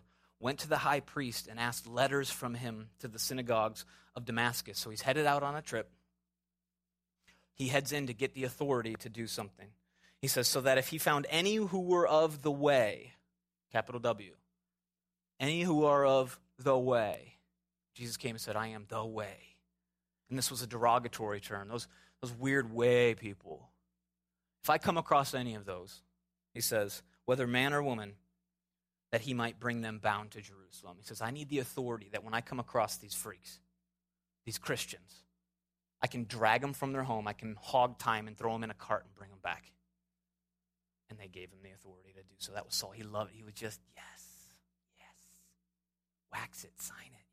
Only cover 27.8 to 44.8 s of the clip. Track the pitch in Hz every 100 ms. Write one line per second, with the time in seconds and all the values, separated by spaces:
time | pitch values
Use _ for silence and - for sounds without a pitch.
27.8 | 143 117 104 101 _ _ _ _ _ _
28.8 | _ _ _ 117 135 123 117 110 120 117
29.8 | 113 107 110 104 104 107 101 98 92 -
30.8 | 98 92 98 110 113 143 147 143 123 -
31.8 | 123 113 98 104 107 113 - 127 117 123
32.8 | 107 - 104 - 110 92 - - _ _
33.8 | _ _ _ _ _ _ - 110 - 127
34.8 | - - _ - _ _ _ _ _ _
35.8 | _ _ 127 127 113 123 110 117 139 139
36.8 | 135 135 131 110 104 104 110 104 - 131
37.8 | 123 123 123 110 107 107 117 113 113 104
38.8 | - 107 - - 98 98 92 85 - _
39.8 | _ _ _ _ _ _ _ _ _ _
40.8 | _ _ _ 110 98 90 90 95 98 95
41.8 | 98 92 95 95 92 95 - 101 - -
42.8 | 101 113 107 104 104 110 107 104 110 107
43.8 | _ - - - - - - _ _ _